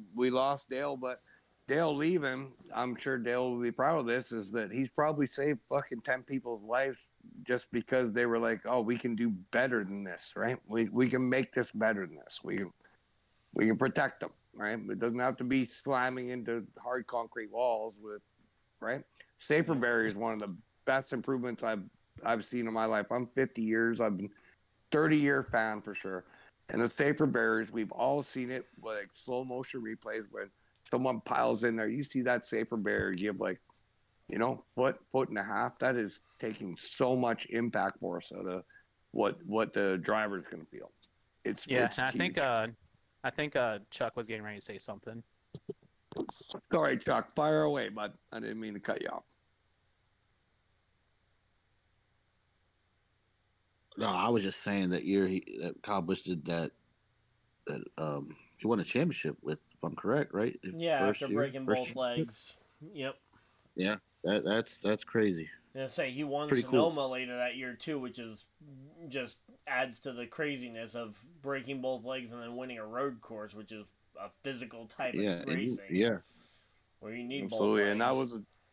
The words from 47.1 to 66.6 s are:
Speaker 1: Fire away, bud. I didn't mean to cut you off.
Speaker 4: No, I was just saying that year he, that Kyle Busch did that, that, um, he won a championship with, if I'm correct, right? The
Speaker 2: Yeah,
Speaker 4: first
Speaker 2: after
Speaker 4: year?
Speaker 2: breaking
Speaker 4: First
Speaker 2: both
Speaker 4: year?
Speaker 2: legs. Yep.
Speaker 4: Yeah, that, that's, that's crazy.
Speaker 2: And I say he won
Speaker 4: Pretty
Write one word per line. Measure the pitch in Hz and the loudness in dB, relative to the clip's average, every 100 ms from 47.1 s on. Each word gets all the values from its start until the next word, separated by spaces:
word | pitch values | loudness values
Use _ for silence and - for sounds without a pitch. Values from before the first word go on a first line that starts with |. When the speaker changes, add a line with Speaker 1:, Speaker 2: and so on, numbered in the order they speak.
| 117 - - | 0 0 0
Speaker 1:
Fire | 151 156 | 4 4
away, | 151 143 104 | 4 2 -2
bud. | 104 104 - - | -4 -8 -10 -12
I | 113 | -8
didn't | 113 110 | -6 -6
mean | 110 | -8
to | 101 | -6
cut | - - | -4 -2
you | - | -4
off. | - - _ _ _ _ _ _ _ _ _ _ _ _ _ _ _ _ _ _ _ _ _ _ _ _ _ _ _ _ _ _ _ _ _ _ _ _ _ _ _ _ _ _ _ _ _ - - | -6 -10 _ _ _ _ _ _ _ _ _ _ _ _ _ _ _ _ _ _ _ _ _ _ _ _ _ _ _ _ _ _ _ _ _ _ _ _ _ _ _ _ _ _ _ _ _ -12 -2
Speaker 4:
No, | 107 | 0
I | 90 107 | 2 4
was | 117 | 4
just | 95 - | 2 -4
saying | 104 101 92 | 0 2 2
that | 87 | 2
year | 87 98 92 | 4 4 4
he, | 95 - 50 | 0 -4 -6
that | 82 - | -6 -6
Kyle | - 98 | -2 0
Busch | 85 92 | 0 0
did | - 87 78 | -2 -4 0
that, | 85 80 - _ _ _ _ _ _ _ _ - | 0 0 -6 _ _ _ _ _ _ _ _ -10
that, | 76 - - | -8 -8 -6
um, | 78 71 73 78 - - | -4 -4 -6 -14 -20 -4
he | 107 | 0
won | 113 | 2
a | |
championship | 82 120 170 - 80 - | 2 2 2 0 -4 -4
with, | - 76 | -6 -6
if | - - | -8 -8
I'm | - - | -6 -4
correct, | 98 143 - | 0 0 0
right? | 98 117 - | 0 -2 -2
The | 185 165 | -10 -2
Speaker 2:
Yeah, | 170 147 | 0 2
Speaker 4:
first | 202 - | 2 2
Speaker 2:
after | 139 | 0
Speaker 4:
year? | 107 | 0
Speaker 2:
breaking | 139 135 131 | 0 -2 0
Speaker 4:
First | 127 | 0
Speaker 2:
both | 123 | 0
Speaker 4:
year? | 123 | -2
Speaker 2:
legs. | 123 120 117 - - - _ - 160 | -2 0 -2 -6 -16 -16 _ -20 -14
Yep. | 180 135 - _ _ _ _ _ - | -8 -8 -8 _ _ _ _ _ -2
Speaker 4:
Yeah, | 95 107 _ _ | -2 -2 _ _
that, | 82 104 71 | 0 2 4
that's, | 110 - - | 2 0 -2
that's | 101 107 | 0 0
crazy. | - 113 107 85 80 - _ 135 | 0 4 4 2 -4 -14 _ -8
Speaker 2:
And | |
I | 131 | -6
say | - 135 | -2 -4
he | 127 | -2
won | 147 143 151 | -2 -2 2
Speaker 4:
Pretty | 131 | 2